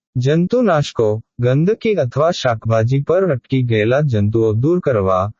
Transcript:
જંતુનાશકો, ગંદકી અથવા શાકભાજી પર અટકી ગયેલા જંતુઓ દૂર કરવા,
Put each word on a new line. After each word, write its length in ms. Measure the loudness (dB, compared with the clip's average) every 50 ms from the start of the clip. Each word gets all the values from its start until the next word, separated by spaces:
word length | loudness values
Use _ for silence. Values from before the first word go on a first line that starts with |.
| _ _ _
જંતુનાશકો, 1040 | -4 -2 0 0 0 0 0 0 0 2 2 2 0 0 -2 -2 -2 0 0 0 -4 -6 -12 _ -4
ગંદકી 540 | -2 0 2 2 2 0 0 -2 -2 -2 0
અથવા 360 | 0 -2 -2 -2 0 0 0
શાકભાજી 720 | 0 0 -2 -2 -2 -2 -2 0 0 0 2 2 0 -2 0
પર 280 | 0 0 2 2 0
અટકી 320 | -2 -4 -4 _ -2 -2 0
ગયેલા 380 | 0 0 0 2 2 2 0
જંતુઓ 520 | 0 0 0 0 0 0 0 0 0 0 0
દૂર 280 | 0 0 0 0 0
કરવા, 520 | 0 0 0 0 0 0 0 0 -2 -4 -6 -12